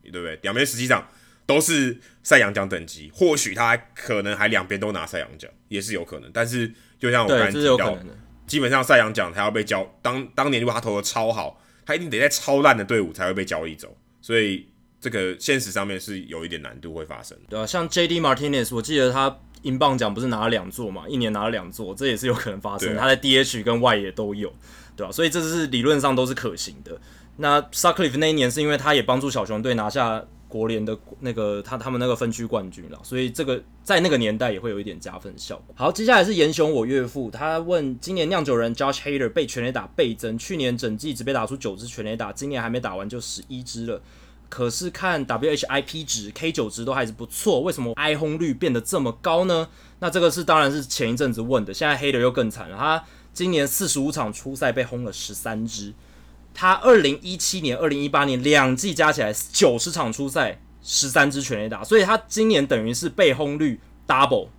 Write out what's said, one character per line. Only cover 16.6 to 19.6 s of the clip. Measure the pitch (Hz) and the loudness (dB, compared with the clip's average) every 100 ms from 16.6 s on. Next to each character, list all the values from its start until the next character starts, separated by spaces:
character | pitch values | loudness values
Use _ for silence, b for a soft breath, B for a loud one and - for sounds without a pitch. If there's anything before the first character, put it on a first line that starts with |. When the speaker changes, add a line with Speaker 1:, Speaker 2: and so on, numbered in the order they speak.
Speaker 1:
难 | 65 60 | -10 -14
度 | 82 | -12
会 | 80 78 | -12 -12
发 | 64 | -14
生。 | 57 50 50 | -16 -20 -10
Speaker 2:
对 | 107 | -6
啊， | 110 | -4
像 | 180 165 | -4 -2
J | 180 170 | 0 0
D | 170 | 2
Martinez， | 147 127 147 139 113 117 | 2 2 2 0 0 -4
我 | |
记 | 110 147 | -2 2
得 | 127 | 2
他 | 131 139 - - - | 4 0 -2 -20 -10